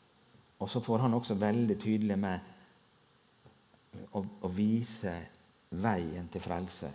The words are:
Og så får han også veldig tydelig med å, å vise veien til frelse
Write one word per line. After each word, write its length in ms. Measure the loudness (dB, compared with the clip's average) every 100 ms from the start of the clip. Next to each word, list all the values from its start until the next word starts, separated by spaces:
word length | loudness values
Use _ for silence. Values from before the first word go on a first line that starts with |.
| _ _ _ -20 -20 -8
Og 120 | -4
så 120 | -2
får 220 | 2 4
han 100 | 4
også 220 | 4 2 2
veldig 380 | 4 4 4 2
tydelig 380 | 2 2 2 2
med 340 | 0 -2 -6 -18 -20 -20 _ _ _ _ _ _ -20 -20 _ -20 _ -16 -8 -4
å, 80 |
å 260 | -4 -4 -4
vise 640 | 2 2 2 0 -6 -6 -6 -8 -16 -20 _ _ -2
veien 500 | 0 2 0 -4 -6
til 100 | -6
frelse 480 | -4 -4 -4 -8 -10